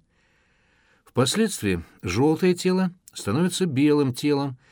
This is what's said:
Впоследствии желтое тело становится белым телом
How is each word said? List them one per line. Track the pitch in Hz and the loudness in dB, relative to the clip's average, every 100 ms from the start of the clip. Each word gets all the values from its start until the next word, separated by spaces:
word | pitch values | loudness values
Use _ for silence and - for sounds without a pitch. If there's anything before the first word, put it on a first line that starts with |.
| _ _ _ _ _ _ _ _ _ _ | _ _ _ _ _ _ _ _ _ _
Впоследствии | _ - 135 202 220 - 101 87 - _ | _ -2 0 0 -2 -2 -2 -2 -6 _
желтое | 87 95 147 156 185 | -4 0 2 2 2
тело | 175 185 185 185 - - | 2 0 0 -2 -6 -18
становится | - 101 127 180 - 185 | -10 -4 0 0 0 -2
белым | 131 147 147 135 | 2 2 4 0
телом | 123 147 143 139 127 _ | -2 -2 0 -2 -8 _